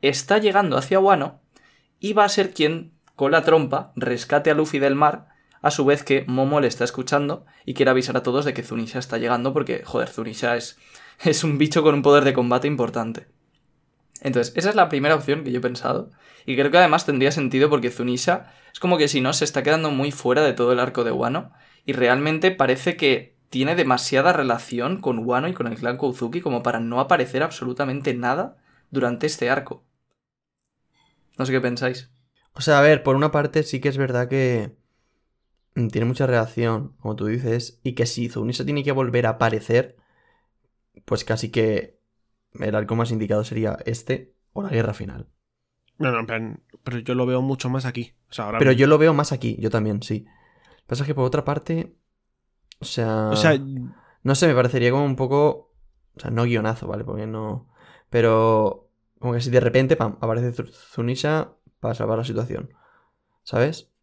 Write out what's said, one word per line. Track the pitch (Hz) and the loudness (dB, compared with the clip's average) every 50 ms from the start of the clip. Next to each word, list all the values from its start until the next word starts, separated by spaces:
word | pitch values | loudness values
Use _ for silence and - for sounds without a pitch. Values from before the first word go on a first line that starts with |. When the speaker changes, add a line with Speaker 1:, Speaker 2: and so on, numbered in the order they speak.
Speaker 1:
está | - 139 139 - - - 208 214 | 0 0 0 -2 0 2 2 2
llegando | 214 208 190 202 208 170 131 131 | 4 4 2 2 2 2 0 -2
hacia | 131 - 190 190 | -2 2 2 4
Wano | 190 196 196 160 139 147 - _ _ _ _ _ _ _ _ _ _ _ _ _ | 6 6 4 4 2 -4 -8 _ _ _ _ _ _ _ _ _ _ _ _ _
y | - 202 214 | -6 -2 2
va | 214 208 | 2 2
a | 202 | 2
ser | 202 - 190 185 - | 4 0 0 -2 0
quien, | - 156 151 160 165 165 - _ _ _ _ _ | 0 0 0 0 -2 -8 -14 _ _ _ _ _
con | - 139 139 | -2 0 2
la | 151 165 - | 4 4 4
trompa, | 165 156 160 147 127 135 147 190 - _ | 6 4 4 4 2 -2 -4 -6 -8 _
rescate | - 123 127 123 117 - - 143 147 147 156 | -6 -4 -4 -4 -4 -2 0 0 2 4 4
a | 151 | 2
Luffy | 147 156 156 - 143 | 2 0 0 0 0
del | 135 139 139 | 0 2 2
mar, | 139 151 147 147 - - _ _ _ _ _ _ _ | 4 2 2 2 0 -12 _ _ _ _ _ _ _
a | - 147 | -2 -2
su | - - 139 | 0 2 4
vez | 135 143 143 - | 4 4 2 2
que | - 139 139 127 127 | 0 0 0 0 -2
Momo | 127 131 135 135 147 147 | 0 0 0 2 2 2
le | 139 120 | 2 0
está | - - 123 | 0 -2 -4
escuchando | 123 - - 127 131 - 143 143 143 156 180 - _ _ _ _ | -4 -4 -6 -4 0 0 0 0 -2 -6 -8 -10 _ _ _ _
y | - 131 | -10 0
quiere | - 135 131 | 2 4 4
avisar | 131 127 127 131 120 123 | 4 2 2 0 -2 -2
a | 123 | -2
todos | 131 123 139 147 | 0 0 0 0
de | 147 135 | -2 -4
que | 135 131 | -4 -8
Zunisha | - 127 117 113 113 - 135 | -8 -8 -8 -8 -6 -8 -10
está | 127 - - 117 | -8 -6 -6 -4
llegando | 120 120 123 120 120 135 135 | -2 0 -2 0 0 -2 -2
porque, | 151 143 - - - - | -2 -2 -2 -4 -6 -8
joder, | - - 120 120 117 | -6 -4 -4 -4 -4
Zunisha | - - 113 110 107 - - 120 120 | -6 -10 -10 -10 -8 -4 -2 -2 -2
es, | 117 117 - - _ _ _ - - - - - _ - | -2 -4 -10 -16 _ _ _ -20 -20 -20 -20 -20 _ 0
es | 180 151 - - | 2 2 2 0
un | 160 147 139 | 0 2 2
bicho | 151 147 - 170 151 | 2 2 2 4 4
con | 156 143 | 4 4
un | 143 131 | 4 6
poder | 143 143 147 135 | 6 6 8 6
de | 139 131 | 4 2
combate | 127 123 120 123 127 127 143 | 2 0 2 0 0 0 0
importante. | 151 131 120 117 117 - 113 113 113 - - _ _ _ _ _ _ _ _ _ _ _ _ _ _ _ _ _ _ - | -2 0 -2 -2 -2 -6 -6 -6 -8 -12 -14 _ _ _ _ _ _ _ _ _ _ _ _ _ _ _ _ _ _ -8
Entonces, | - 139 123 120 120 117 - | -6 -2 0 0 -2 0 -2
esa | - 165 196 | -2 0 2
es | 214 | 4
la | 220 180 156 | 4 4 4
primera | 151 139 135 147 160 | 4 0 2 2 2
opción | 147 - 139 143 156 156 | 2 2 -2 -2 -2 -2
que | 131 | -4
yo | 123 123 | -4 -2
he | |
pensado | 123 123 123 123 - 123 135 - - - _ _ _ - - - _ | -2 -4 -6 -4 -4 -4 -4 -4 -6 -10 _ _ _ -20 -20 -16 _
y | - 131 | -4 0
creo | 123 139 139 | 0 2 4
que | 135 175 | 6 6
además | 180 165 151 170 - | 6 6 4 2 2
tendría | - 143 127 131 139 | 0 0 2 2 2
sentido | 139 160 139 127 123 131 139 151 | 2 0 -2 0 2 2 4 4
porque | 147 139 117 123 | 4 2 0 -2
Zunisha | 120 - 120 123 123 127 - - 175 - - - - _ _ - _ | -4 -4 -4 -4 -4 -2 0 0 0 0 -2 -14 -20 _ _ -20 _
es | - | -4
como | - 180 180 160 | 0 0 2 4
que | 151 139 | 2 2
si | - 143 | 2 0
no | 127 127 151 | 0 0 0
se | - 156 | 0 -2
está | 135 - 139 127 | 0 -2 -2 2
quedando | 147 156 160 160 151 | 2 2 2 2 -2
muy | 143 131 139 147 | -2 -2 -2 -4
fuera | 139 - - 123 127 143 156 | -4 -4 0 2 4 4 4
de | 143 123 | 2 2
todo | - 123 120 | 2 2 2
el | 127 123 | 4 2
arco | 127 123 123 - 120 | 2 -2 -2 -2 -2
de | 117 | -2
Wano | 120 127 120 117 135 165 - - _ _ _ _ _ _ _ | 0 -2 -2 -2 -2 -4 -6 -8 _ _ _ _ _ _ _
y | - 131 | -6 0
realmente | 131 127 120 123 135 143 156 156 160 160 185 | 2 4 4 4 4 2 0 -2 2 2 2
parece | 185 185 139 127 127 131 - 180 165 - | 2 2 2 0 0 0 0 -4 -2 0
que | 160 139 131 - - - _ _ _ _ | 2 2 2 2 -2 -10 _ _ _ _
tiene | - 123 131 143 170 | -4 -2 -2 0 0
demasiada | 175 165 135 123 123 - - - 131 139 175 180 | 0 2 2 0 0 0 0 0 2 2 4 2
relación | 156 139 127 117 117 - - 127 120 120 143 185 190 | 2 0 0 -2 -4 -4 -8 -6 -4 -4 -4 -4 -4
con | 190 147 120 113 113 | -4 -4 -4 -2 -2
Wano | 120 123 127 143 175 | -2 -2 -2 -2 -4
y | 180 | -4
con | - 127 117 | -6 -6 -8
el | 113 101 | -6 -6
clan | 117 117 123 131 | -4 -4 -4 -2
Kozuki | - 135 123 - 123 117 120 175 | -4 -4 -4 -4 -6 -6 -6 -6
como | 175 156 127 120 117 | -4 -4 -4 -2 -2
para | 123 117 117 | -2 -2 -2
no | 117 117 120 123 | -4 -4 -2 -2
aparecer | 139 135 180 - 127 123 - 131 151 | 0 2 2 0 0 -2 -2 -4 -4
absolutamente | 160 - - 127 123 127 - 143 135 131 139 135 139 123 | -4 -6 -8 -8 -8 -6 -6 -6 -6 -6 -6 -4 -4 -4
nada | 123 120 123 131 156 202 269 - _ _ _ _ _ _ _ | -2 -2 -2 -2 -2 -4 -8 -10 _ _ _ _ _ _ _
durante | - 135 127 120 120 117 - 151 | -4 -2 -2 -2 -2 -2 -4 -4
este | 151 - - 120 | -4 -2 -2 -2
arco. | 131 139 135 - - - _ _ _ _ _ _ _ _ _ _ _ _ _ _ _ _ _ _ _ _ _ _ _ _ _ _ _ _ _ _ _ - | -2 -2 -4 -8 -16 -16 _ _ _ _ _ _ _ _ _ _ _ _ _ _ _ _ _ _ _ _ _ _ _ _ _ _ _ _ _ _ _ -6
No | 135 | -4
sé | 131 | 0
qué | 131 131 | 0 0
pensáis. | 123 123 123 120 139 127 127 - - _ _ _ _ _ _ _ _ _ _ | 0 -2 -4 -2 -4 -4 -4 -6 -12 _ _ _ _ _ _ _ _ _ _
Speaker 2:
O | - | -6
sea, | 131 160 151 143 | 0 4 4 6
a | |
ver, | 143 147 156 143 147 | 8 6 6 6 4
por | 139 135 | 2 2
una | 135 147 151 | 4 2 2
parte | 143 151 147 147 - 160 151 | 2 0 -2 0 0 -2 -2
sí | - - 131 | -2 -6 -2
que | 131 143 | -2 -2
es | 135 135 | -2 0
verdad | 135 131 123 123 127 123 | -2 0 0 -2 -2 0
que, | 131 135 131 127 123 113 104 127 - _ _ _ _ _ _ _ _ _ _ _ _ _ _ _ _ _ _ _ _ | 0 0 0 2 0 0 -4 -6 -10 _ _ _ _ _ _ _ _ _ _ _ _ _ _ _ _ _ _ _ _
mm, | - 120 110 | -4 -2 -2
tiene | 104 - 113 120 | -2 -2 -2 -2
mucha | 127 - 143 | 0 0 0
relación, | 127 123 120 110 113 - - 117 113 113 107 135 - - _ | 0 2 0 0 -2 -2 -2 -2 0 0 -2 -6 -10 -14 _
como | - 107 107 | -8 -8 -6
tú | 104 101 104 | -4 -4 -4
dices, | 110 120 127 117 113 120 120 - - _ _ | -4 -2 -2 -2 -2 -2 -4 -8 -16 _ _
y | 127 120 | -8 -2
que | - 120 117 | -2 -2 -2
si | - - 120 107 | -2 -6 -6 -6
Zunisha | - 113 110 113 123 - 131 | -6 -6 -4 -4 -4 -4 -4
tiene | 139 147 147 135 | -4 -4 -2 -2
que | 143 | -2
volver | 139 135 135 123 117 123 113 110 | 0 0 -2 0 0 0 0 0
a | |
aparecer, | 110 - 113 113 107 110 - - 113 120 123 - - _ _ _ _ _ _ _ _ _ _ _ _ _ _ _ _ _ _ _ _ - _ | 0 0 0 0 0 -2 -2 0 0 0 0 0 -8 _ _ _ _ _ _ _ _ _ _ _ _ _ _ _ _ _ _ _ _ -20 _
pues | - 123 110 - | -6 -4 -4 -2
casi | - 117 113 - 110 | -4 -4 -4 -4 -4
que | - 117 110 110 107 - - - _ _ _ _ _ _ _ _ _ _ _ _ _ 107 | 0 0 2 2 0 -2 -4 -6 _ _ _ _ _ _ _ _ _ _ _ _ _ -8
el | - 104 104 | -6 -4 -2
arco | 107 107 101 113 | -2 -2 -2 -2
más | 113 117 117 | -2 -2 -2
indicado | 117 110 107 101 113 107 107 | -2 -4 -2 -2 -2 -2 -2
sería | - 113 110 110 107 107 - - | -4 -4 -4 -4 -4 -4 -6 -6
este | - 120 120 - - 135 131 - _ _ _ _ _ _ | -8 -8 -8 -4 -6 -6 -6 -6 _ _ _ _ _ _
o | - 202 | -8 -8
la | 196 | -4
guerra | - 113 113 107 104 | -2 -2 -2 -2 -4
final. | - 101 95 - - 104 _ _ _ _ _ _ _ _ _ _ _ _ _ _ _ | -8 -10 -12 -12 -14 -16 _ _ _ _ _ _ _ _ _ _ _ _ _ _ _
Speaker 3:
No, | 156 135 | -2 -2
no, | 120 113 | -2 -2
en | 113 | -4
plan, | 110 113 113 113 110 - - _ _ - - _ | -4 -6 -6 -6 -8 -12 -14 _ _ -20 -14 _
pero | - 120 120 | -8 -8 -8
yo | 113 - 123 | -4 -4 -2
lo | 123 127 | 0 0
veo | 127 127 127 | 0 0 0
mucho | 131 135 135 131 - 127 | 0 -2 -4 -4 -4 -4
más | 127 135 127 | -4 -4 -4
aquí. | 127 120 120 117 - _ _ _ _ | -6 -6 -8 -10 -12 _ _ _ _
O | - | -10
sea, | - 113 | -8 -8
ahora | 104 107 113 | -4 0 4
Speaker 2:
Pero | 127 131 | 4 6
Speaker 3:
mismo. | 131 117 | 6 6
Speaker 2:
yo | 139 143 | 6 6
lo | 151 147 | 6 6
veo | 151 165 156 | 6 6 4
más | 143 151 - | 4 0 -2
aquí, | 143 123 123 113 110 - | -4 -4 -4 -4 -4 -2
yo | 113 107 | -4 -2
también, | 104 113 107 110 101 104 | -2 0 0 0 -4 -4
sí. | - - 107 104 - _ _ _ _ _ _ _ _ _ _ _ _ _ | -4 -6 -8 -8 -8 _ _ _ _ _ _ _ _ _ _ _ _ _
Pasa | 135 127 143 | -6 -6 -4
que | 143 147 | -4 -2
por | 135 127 | 0 0
otra | 120 123 156 143 | 0 0 -2 -2
parte, | - 143 147 - - 165 165 165 - _ _ _ _ _ _ _ _ _ _ _ _ _ _ _ _ - _ | -2 -4 -6 -4 -4 -4 -4 -4 -8 _ _ _ _ _ _ _ _ _ _ _ _ _ _ _ _ -20 _
o | - | -14
sea, | - - - 117 110 110 110 110 107 | -8 -4 -2 -2 0 0 0 0 0
Speaker 3:
O | 107 | 0
sea, | 107 107 160 151 135 139 135 135 127 123 123 - _ _ _ _ _ _ | 2 4 4 2 2 0 -6 -10 -10 -10 -12 -14 _ _ _ _ _ _
Speaker 2:
no | 131 139 | 0 2
sé, | 135 - 165 | 4 4 4
me | 139 | 4
parecería | 123 123 123 123 131 117 120 | 4 2 2 2 2 2 2
como | 123 139 147 | 2 2 0
un | 143 135 | 0 0
poco, | 127 131 123 139 143 147 151 - - - _ _ _ - _ _ _ _ _ _ | -2 -2 0 2 2 2 2 0 -2 -10 _ _ _ -20 _ _ _ _ _ _
o | - | -14
sea, | - - | -10 -6
no | 110 113 120 | -2 -2 0
guionazo, | 120 120 113 107 110 113 117 - - | 0 0 0 0 -2 -4 -4 -6 -8
¿vale? | 101 104 107 | -8 -8 -8
Porque | - 98 107 107 110 | -8 -8 -8 -8 -8
no, | 110 110 110 107 107 123 - _ _ _ - - - - _ _ | -8 -8 -8 -8 -8 -10 -10 _ _ _ -20 -20 -20 -20 _ _
pero | - 120 117 117 113 110 113 113 113 110 107 101 - - _ _ _ _ _ _ _ _ | 0 2 4 4 4 4 4 4 4 4 2 0 -2 -4 _ _ _ _ _ _ _ _
como | - 120 120 | -6 -4 -2
que | 120 | -2
si | 120 131 | -2 4
de | 120 127 | 4 4
repente, | - 120 - 131 131 131 156 | 4 6 4 4 4 4 2
pam, | - 113 113 101 - | 2 0 -4 -4 -6
aparece | - 113 113 120 123 123 117 | -4 -4 -2 -2 -2 -4 -4
Zu-, | - - - | -6 -12 -12
Zunisha | - - - - - - 117 120 123 123 - 147 156 156 - - _ _ _ _ _ _ | -14 -20 -20 -16 -8 -6 -4 -4 -4 -2 -2 -2 0 -2 -2 -6 _ _ _ _ _ _
para | - 113 117 | -6 -6 -4
salvar | 117 110 110 110 113 | -4 -2 -2 -2 -2
la | 120 | -4
situación, | 131 113 110 117 123 - - - - _ _ _ _ _ _ _ _ _ _ _ _ _ _ _ | -4 -4 -6 -6 -6 -8 -10 -10 -12 _ _ _ _ _ _ _ _ _ _ _ _ _ _ _
¿sabes? | - - - 123 147 160 - - _ _ _ | -6 -2 0 0 0 -2 -8 -14 _ _ _